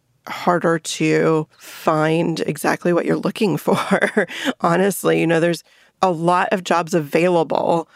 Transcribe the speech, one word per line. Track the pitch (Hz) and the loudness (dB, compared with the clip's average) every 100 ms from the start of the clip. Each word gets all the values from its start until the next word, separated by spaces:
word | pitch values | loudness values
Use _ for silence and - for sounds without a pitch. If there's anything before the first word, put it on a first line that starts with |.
| _ _ - | _ _ -14
harder | - - 175 170 165 | -6 -2 0 2 0
to | - - 156 156 160 156 156 _ | -4 -2 0 2 2 0 -2 _
find | - - - 156 156 160 165 160 | -20 -4 0 2 2 2 0 -2
exactly | - 156 156 156 175 | -4 -2 0 0 0
what | 170 - | 0 0
you're | 160 | -2
looking | 175 - 208 147 | -2 -2 -2 0
<laughs> | |
for, | - - - 190 - - 175 - 285 - | 0 -2 0 0 0 0 -2 -4 -8 -2
honestly. | 170 170 202 - 160 160 | 0 2 0 0 0 0
You | 165 | 2
know, | 165 | 2
there's | 170 165 - _ _ - | 2 -2 -8 _ _ -2
a | 190 | 0
lot | 160 165 180 190 | 2 2 2 0
of | 196 | -2
jobs | 180 170 165 | 0 0 0
available. | 180 143 165 180 170 147 - - 170 156 | -2 0 0 2 2 2 0 0 -2 -4